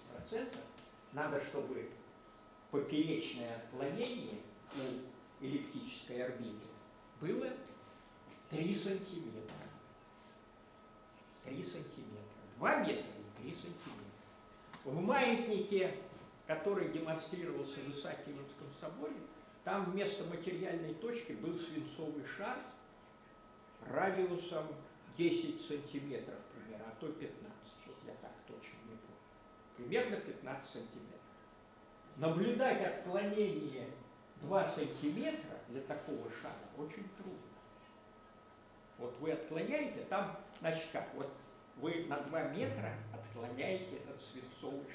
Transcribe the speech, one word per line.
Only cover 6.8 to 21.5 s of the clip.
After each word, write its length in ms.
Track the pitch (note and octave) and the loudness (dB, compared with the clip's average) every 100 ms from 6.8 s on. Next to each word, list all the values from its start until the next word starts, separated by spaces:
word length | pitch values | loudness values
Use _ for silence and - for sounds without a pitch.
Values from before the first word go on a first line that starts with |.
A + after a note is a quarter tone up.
| - - - - | -16 -18 -18 -4
было 260 | D#3 B3 B3+ - - - - - - - - - - | 2 2 2 -2 -8 -14 -16 -18 -18 -18 -16 -16 -4
три 260 | D#3 E3+ G3+ | 2 4 4
сантиметра. 800 | G3 F#3+ - E3+ A2+ A2 G#2+ - - - - - - - - - - - - - - - - - - - - | 4 2 0 -4 -4 -6 -8 -8 -10 -14 -16 -18 -18 -18 -18 -18 -20 -20 -20 -20 -20 -20 -20 -20 -20 -12 -4
Три 180 | E3 | -2
сантиметра. 600 | F3+ E3+ D3 - G#2+ G#2 - - - A#2 | -2 -4 -6 -8 -8 -10 -10 -14 -14 4
Два 200 | G3 D4 | 6 8
метра 260 | F3 - - | 6 4 0
и 360 | - - - | -8 -10 -6
три 100 | B2 | -6
сантиметра. 500 | E3+ F3 - - G#2 G2+ - - - - - - - C#3 | -6 -8 -8 -8 -8 -10 -14 -16 -18 -18 -18 -14 -8 0
В 140 | D#3 | 4
маятнике, 960 | G3 C#4 B3 A3+ A3+ G3 - G3 F#3 - - - - - - | 8 10 10 8 6 4 6 6 6 2 -6 -12 -14 -12 0
который 440 | D#3 G3+ F#3+ D#3 | 4 6 6 4
демонстрировался 880 | D#3+ D#3+ D#3+ - F3+ D#3 C#3 C#3 C#3 | 2 2 0 0 -2 0 0 -2 -2
в 100 | C3+ | -4
Исаакиевском 760 | C#3 C3+ - - C#3 C#3 - C#3+ - | -4 -4 -4 -4 -6 -8 -10 -10 -6
соборе, 340 | D#3 G3 C#4 - - - - - | -6 -2 -4 -4 -8 -14 -18 -4
там 260 | F3+ G3 F3+ | 2 2 4
вместо 340 | F#3+ G3 - E3 | 4 2 2 -2
материальной 680 | E3+ F#3 E3 F#3 E3+ D#3 D#3+ | 0 0 0 0 0 0 -2
точки 360 | A#3 A#3 - | -2 -2 -4
был 240 | - E3 | -2 0